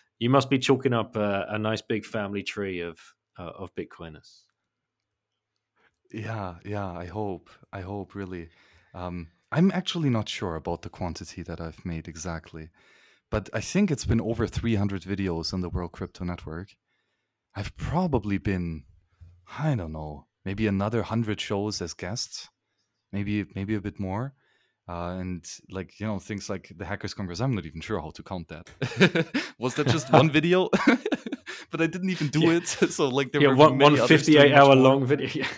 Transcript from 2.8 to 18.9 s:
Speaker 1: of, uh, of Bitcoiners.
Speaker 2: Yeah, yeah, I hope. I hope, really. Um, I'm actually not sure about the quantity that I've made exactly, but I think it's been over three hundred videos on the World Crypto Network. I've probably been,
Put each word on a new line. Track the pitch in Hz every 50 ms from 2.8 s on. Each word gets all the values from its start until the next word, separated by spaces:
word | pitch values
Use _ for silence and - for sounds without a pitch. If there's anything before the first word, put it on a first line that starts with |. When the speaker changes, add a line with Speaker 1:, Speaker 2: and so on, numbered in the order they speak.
Speaker 1:
of, | 85 85 82 - - - _ _ _ _ _ -
uh, | 87 82 -
of | - 95 85 -
Bitcoiners. | 95 80 - - - 85 82 76 73 - - - _ _ _ _ _ _ _ _ _ _ _ _ _ _ _ _ _ _ _ _ _ _ _ _ _ _ _ _ _ _ _ _ _ _ _ -
Speaker 2:
Yeah, | 107 101 110 113 107 98 90 87 82 -
yeah, | 101 104 101 98 92
I | 87 87 90
hope. | 87 85 107 107 101 90 85 _ _ - _ _ _ -
I | 98
hope, | 90 95 101 101 92 - -
really. | 101 95 90 92 87 82 82 _ _ _ _ _ _ _ _ -
Um, | 90 90 90 90 87 82 80 _ _ _ -
I'm | - 151 180 196
actually | - 185 180 - - 175 151 135
not | 117 110 104 -
sure | - - 107 90 80
about | 80 - 87 85 - -
the | -
quantity | - - 95 85 78 - 85 - - 92
that | 82 85 82 -
I've | 85 80 78 - -
made | 90 82 80 80
exactly, | 85 80 82 80 90 82 82 - - - 80 80 82 _ _ _ _ _ _ _ _ _ _ _ -
but | - 104 98 -
I | - 110
think | - - - 190 208 170
it's | 139 - -
been | - 113 113
over | - 220 - - 110
three | - - - - 117 110
hundred | 98 101 101 98 90
videos | 80 92 101 95 98 92 82 82 80 - 98
on | 92
the | 90 85
World | 80 90 87 85
Crypto | - - 95 - - - 92
Network. | 87 87 - - 78 80 87 98 - _ _ _ _ _ _ _ _ _ _ _ _ _ _ _ _ -
I've | 104 101 - -
probably | - - - 139 180 185 165 135 113 107 104 98
been, | 92 - 104 95 90 87 85 80 78 - _